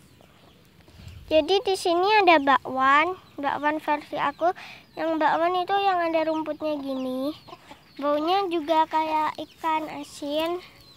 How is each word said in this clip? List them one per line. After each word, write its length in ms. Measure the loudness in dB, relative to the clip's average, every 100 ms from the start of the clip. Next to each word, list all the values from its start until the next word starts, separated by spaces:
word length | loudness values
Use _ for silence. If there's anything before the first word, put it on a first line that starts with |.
| -18 -20 -20 _ -20 _ -20 -20 -20 -20 -20 -20 2
Jadi 360 | 2 4 2
di 100 | 2 0
sini 280 | 2 2 4 4
ada 160 | 6 6
bakwan, 760 | 4 0 0 0 4 4 2 -4 -12 -8
bakwan 400 | -4 -2 -2 -2
versi 360 | -2 -4 -4 -4
aku. 360 | -4 0 -2 -2 -10 -20 -16 -6
Yang 240 | -4 0
bakwan 360 | 0 2 0 0
itu 160 | 0 0
yang 200 | 0 0
ada 280 | 0 0 0
rumputnya 480 | -2 -4 -6 -4 -4
gini. 560 | -6 -6 -4 -4 -6 -8 -16 -20 -20 -20 -20 -6
Baunya 520 | -2 0 2 0 0
juga 360 | -2 0 2 2
kayak 480 | 0 0 -2 -2 -6
ikan 480 | -12 -6 -2 -2 -4 -10
asin. 600 | -14 -10 -4 -2 -2 -4 -10 -20 -20